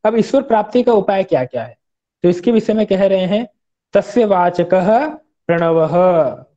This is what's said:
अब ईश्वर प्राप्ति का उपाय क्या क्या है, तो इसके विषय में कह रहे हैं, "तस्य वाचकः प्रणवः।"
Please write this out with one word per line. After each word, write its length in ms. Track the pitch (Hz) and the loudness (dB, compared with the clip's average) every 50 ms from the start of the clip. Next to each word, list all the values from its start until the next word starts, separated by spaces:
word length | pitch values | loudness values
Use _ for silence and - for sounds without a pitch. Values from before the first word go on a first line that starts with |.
| - | -2
अब 120 | 214 226 | 0 0
ईश्वर 240 | 226 208 - - 277 | 0 -2 0 0 -2
प्राप्ति 420 | 269 - 226 214 208 208 - 247 240 | 0 0 -2 -2 -2 -2 -2 0 0
का 100 | 247 226 | 2 0
उपाय 300 | 208 190 208 196 190 190 | 2 0 0 -2 -2 -2
क्या 220 | 190 165 131 127 | -2 -2 -2 -2
क्या 180 | 127 - 120 113 | -4 -8 -10 -10
है, 140 | 120 113 _ _ _ _ _ _ _ _ _ - | -12 -16 _ _ _ _ _ _ _ _ _ 0
तो 60 | 175 | 0
इसके 220 | 175 175 - 247 | 0 0 0 0
विषय 220 | 233 220 220 - 214 | 0 2 0 0 -2
में 120 | 220 214 | -2 0
कह 220 | 208 196 190 196 | 0 0 0 2
रहे 180 | 196 196 190 185 | 0 0 0 0
हैं, 220 | 175 202 214 247 - _ _ _ _ _ _ _ _ - | -2 -2 -4 -4 -8 _ _ _ _ _ _ _ _ -2
"तस्य 320 | 208 196 - - 247 226 | -2 -2 0 0 0 2
वाचकः 840 | 208 196 180 180 175 175 175 170 175 185 185 175 196 220 247 294 302 302 - _ _ _ _ _ | 2 2 2 2 0 0 -2 0 0 0 0 2 2 2 2 0 -2 -8 -14 _ _ _ _ _
प्रणवः।" 960 | - 170 170 170 165 165 165 160 151 160 175 185 185 175 165 151 127 107 - - _ _ | -2 -2 0 0 0 2 0 0 0 2 2 2 2 2 2 0 0 -4 -10 -18 _ _